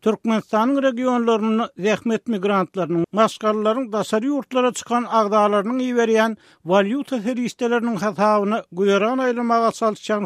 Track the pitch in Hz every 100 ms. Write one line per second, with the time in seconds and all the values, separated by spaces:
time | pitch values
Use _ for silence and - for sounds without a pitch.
0 | - 208 226 220 - 214 233 277 269 233
1 | 254 247 233 226 220 220 226 - 185 208
2 | 240 220 - 220 190 202 185 - 165 170
3 | 170 196 220 - 214 214 214 226 254 208
4 | 190 220 247 285 240 254 247 - - 240
5 | 233 220 214 214 208 208 202 254 254 240
6 | 226 220 226 220 _ _ 160 190 196 262
7 | 277 262 196 247 240 - 240 240 233 220
8 | 208 185 208 214 202 220 - 170 202 196
9 | 208 262 262 240 240 233 226 - 226 208
10 | - 208